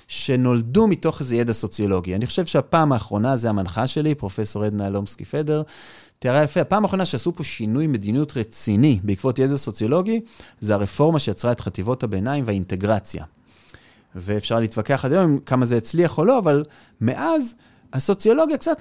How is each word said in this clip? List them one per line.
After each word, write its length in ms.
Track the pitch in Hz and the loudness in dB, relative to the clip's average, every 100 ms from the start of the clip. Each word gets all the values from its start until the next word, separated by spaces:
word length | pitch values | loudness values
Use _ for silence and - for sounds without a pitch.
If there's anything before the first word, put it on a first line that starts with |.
| - | -10
שנולדו 800 | - - 127 123 120 113 170 220 | -6 0 2 4 2 2 4 4
מתוך 340 | 156 160 - | 4 0 -2
איזה 160 | 131 117 | -2 0
ידע 160 | 120 | 2
סוציולוגי. 640 | 107 104 - 101 95 90 | 0 -2 -2 0 0 0
אני 120 | 95 127 | -4 -2
חושב 200 | - 170 | -2 0
שהפעם 460 | 147 - 165 156 | 0 2 2 4
האחרונה, 440 | 123 - 104 120 127 | 2 -2 -2 0 0
זה 120 | 113 | 0
המנחה 380 | 101 90 95 131 | -2 -2 -2 -2
שלי, 280 | 156 151 | 0 -2
פרופסור 500 | 147 101 104 104 104 | -2 -4 -6 -6 -2
עדנה 220 | 107 104 98 | -2 -2 -2
אלומסקי 380 | 98 101 - | -4 -6 -10
פדר, 380 | - 143 151 151 151 - - - - _ | -8 -4 -2 -2 -4 -12 -20 -20 -20 _
תיארה 240 | 127 139 | 0 2
יפה, 180 | 151 180 | 2 0
הפעם 240 | 185 202 | 0 2
האחרונה 200 | 196 190 175 | 0 0 -2
שעשו 260 | - 175 | -2 -4
פה 100 | 165 | -4
שינוי 420 | 147 - 107 123 160 | -6 -6 -2 0 0
מדיניות 500 | 117 101 127 147 131 | -2 0 -2 -2 -4
רציני 640 | 107 - - 104 147 107 | -6 -4 0 4 6 4
בעקבות 360 | 101 95 131 123 | 0 -2 0 2
ידע 180 | 131 139 | 0 0
סוציולוגי, 640 | - 98 110 165 196 226 226 - - - | -4 -4 0 0 0 -2 -4 -16 -20 -8
זה 140 | 107 | -2
הרפורמה 440 | 101 101 - 151 156 | 0 0 2 2 2
שיצרה 340 | 113 98 120 | 0 -2 -2
את 80 | 117 | -2
חטיבות 420 | - - 98 127 | -4 -6 -4 -2
הביניים 420 | 113 95 117 147 117 | -2 -2 -2 -2 -2
והאינטגרציה. 800 | 98 87 92 101 107 - 87 80 _ _ _ - - - _ _ | -2 -2 -2 0 0 -2 -10 -12 _ _ _ -20 -20 -20 _ _
ואפשר 460 | 92 90 104 - 113 | -12 -4 -4 0 0
להתווכח 440 | 110 113 104 135 | 0 -2 0 0
עד 80 | 131 | 2
היום 260 | 175 175 139 - | 2 4 2 0
כמה 200 | 127 120 | 0 2
זה 100 | 120 | 2
הצליח 420 | - 160 170 - | 0 0 2 2
או 60 | |
לא, 140 | 190 262 | 2 4
אבל 260 | 165 147 147 - - - | 4 2 0 -10 -18 -4
מאז 540 | 113 - 320 320 240 - _ _ - | -2 0 0 0 -2 -8 _ _ -8
הסוציולוגיה 640 | 135 - 196 214 269 311 302 | -4 0 2 4 4 4 0
קצת 180 | 330 302 | -2 2